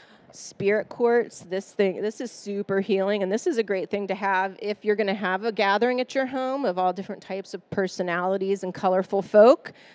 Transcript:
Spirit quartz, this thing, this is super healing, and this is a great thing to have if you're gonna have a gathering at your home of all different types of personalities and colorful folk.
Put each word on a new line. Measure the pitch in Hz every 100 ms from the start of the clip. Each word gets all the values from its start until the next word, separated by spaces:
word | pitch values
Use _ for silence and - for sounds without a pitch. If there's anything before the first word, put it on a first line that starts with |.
| - - -
Spirit | - - - 196 214 -
quartz, | - 240 240 - - 170
this | 190 -
thing, | - 196 160
this | 214 -
is | 247
super | - 202 202 202 196
healing, | 190 190 196 208
and | 185
this | 214 359
is | 233
a |
great | 202 190 -
thing | 202 196
to |
have | 196 196 185 196 190
if | 208 208
you're | 214 208
gonna | 196
have | 196 190 190
a | 226
gathering | 214 196 202 240 247
at | 247 262
your | 262
home | 262 262 277
of | 240 180
all | 185
different | 185 190 196
types | - 190 -
of | 185 -
personalities | - 185 - 180 170 180 196 190 196
and | 185
colorful | - 185 185 185 196
folk. | 175 208 226 339 - - -